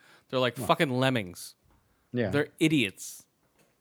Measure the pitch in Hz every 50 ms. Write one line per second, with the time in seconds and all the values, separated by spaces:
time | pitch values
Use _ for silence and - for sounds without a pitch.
0 | _ - - - _ _ 135 127 127 120 - 135 120 - 170 175 165 139 123 127
1 | 131 135 127 117 95 87 85 - - - - _ _ _ _ _ _ _ _ _
2 | _ _ - 123 113 95 131 143 151 - - - 160 156 156 143 107 95 - -
3 | - - - - - _ _ _ _ _ _ _ _ _ _ _